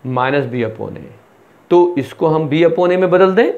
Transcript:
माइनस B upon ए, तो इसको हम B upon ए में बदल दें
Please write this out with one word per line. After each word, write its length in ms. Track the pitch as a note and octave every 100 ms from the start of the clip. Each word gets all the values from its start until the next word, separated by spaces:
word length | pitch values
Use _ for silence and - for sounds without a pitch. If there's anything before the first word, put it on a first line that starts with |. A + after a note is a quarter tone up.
माइनस 420 | B2+ B2+ C3 C#3+ B2
B 180 | B2 A2
upon 320 | A2 - -
ए, 120 | - - _ _ _ _ _
तो 240 | F3 F3 F3
इसको 300 | B2 - E3
हम 200 | D#3 D3+
B 140 | D#3 E3+
upon 260 | F3+ F3+
ए 60 | F3+
में 120 | F#3
बदल 260 | F3+ F#3+ F#3+
दें 160 | D4